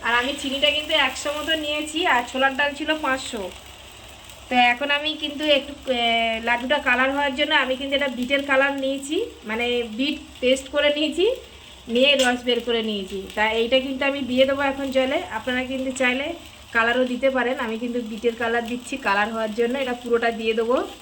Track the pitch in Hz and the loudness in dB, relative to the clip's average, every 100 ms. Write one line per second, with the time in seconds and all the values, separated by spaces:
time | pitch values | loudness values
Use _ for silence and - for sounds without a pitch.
0 | 226 240 247 285 277 269 294 294 302 311 | 2 0 0 -4 -4 0 2 0 0 2
1 | 269 254 294 294 302 320 294 302 302 311 | 2 0 -4 -4 -2 -2 -2 -4 -4 -2
2 | 349 254 247 262 269 269 285 285 302 311 | 2 2 0 0 0 2 -2 -2 -4 -2
3 | 294 262 - 233 185 - - - - - | 0 -2 -4 -8 -8 -10 -18 -20 -20 -20
4 | - - - - - 254 240 247 285 285 | -20 -20 -20 -20 -2 4 4 4 2 0
5 | 302 302 294 285 302 285 269 277 - 247 | 0 -4 -6 -4 4 4 2 -12 -4 0
6 | 233 226 226 226 226 240 254 294 277 247 | 2 2 0 -2 0 0 2 0 2 2
7 | 262 277 285 262 294 302 262 262 277 277 | 2 2 0 0 2 2 2 -2 0 0
8 | 285 240 254 277 277 269 277 277 269 269 | 0 -2 0 0 2 2 2 2 -2 -4
9 | 277 320 480 - 226 220 240 240 226 214 | -4 -4 -4 -8 -8 -4 0 -2 -2 -2
10 | 277 - - - 254 269 - 294 294 294 | -2 -4 -8 -2 2 2 2 0 2 2
11 | 302 302 392 523 - - - - - 233 | 0 2 2 2 -8 -20 -20 -20 -2 4
12 | 269 277 254 247 247 240 233 233 220 208 | 4 6 4 2 0 -2 0 -2 0 -4
13 | 190 196 190 - 214 220 233 262 262 262 | -4 -8 -8 -2 0 2 2 2 2 -2
14 | 277 285 247 254 269 277 277 269 269 262 | 0 -2 -2 4 4 4 0 0 0 0
15 | 262 302 370 226 220 254 254 269 262 254 | 2 0 -2 -6 -2 -2 -2 -4 -4 0
16 | 254 254 285 349 - - - 233 226 240 | 0 0 -4 -8 -12 -20 -4 0 2 4
17 | 254 240 269 254 240 262 233 226 240 240 | 2 2 2 2 0 -2 -4 -4 -4 -4
18 | 220 220 240 233 233 233 220 240 - 262 | -6 -2 -2 -2 -2 -2 -2 -6 -6 -6
19 | 226 196 208 226 220 214 233 269 262 247 | 0 0 0 0 -4 0 0 0 -2 -4
20 | 240 233 233 220 220 226 226 262 359 - | 0 0 2 0 -2 0 2 0 0 -10